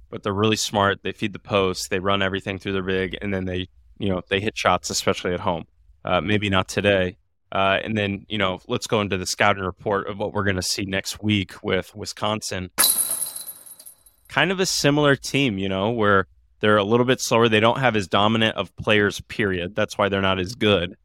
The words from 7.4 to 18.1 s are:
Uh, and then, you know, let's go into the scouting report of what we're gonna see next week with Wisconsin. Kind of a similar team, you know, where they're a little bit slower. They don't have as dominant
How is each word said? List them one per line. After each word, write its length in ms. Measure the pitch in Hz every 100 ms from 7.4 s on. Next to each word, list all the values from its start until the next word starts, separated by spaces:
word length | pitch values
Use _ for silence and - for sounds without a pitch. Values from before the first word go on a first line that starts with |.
| _
Uh, 280 | 98 98 98
and 140 | 95 110
then, 280 | 101 98 -
you 100 | 107
know, 220 | 95 92 -
let's 180 | 120 -
go 160 | 110
into 160 | 101 95
the 80 | 92
scouting 380 | - 107 98
report 440 | 92 - 107 98 -
of 100 | 101
what 140 | 104
we're 100 | 104
gonna 180 | 101 92
see 220 | - -
next 400 | 101 95 - -
week 400 | 104 104 92 -
with 320 | 104 95 - 107
Wisconsin. 720 | 95 - 107 107 - 98 92 - - - - - - - - - - - - - _ _ -
Kind 240 | 135 165
of 80 | 190
a 60 | 190
similar 500 | - 147 147 147 135
team, 420 | - 135 139 95
you 120 | 95
know, 220 | 95 104
where 360 | 120 104 98 92 _ _ _
they're 180 | 107 107
a 60 |
little 220 | 101 120 123
bit 160 | 127
slower. 260 | - 117 117
They 100 | 107
don't 200 | 113 127
have 160 | 127 107
as 120 |
dominant 480 | 90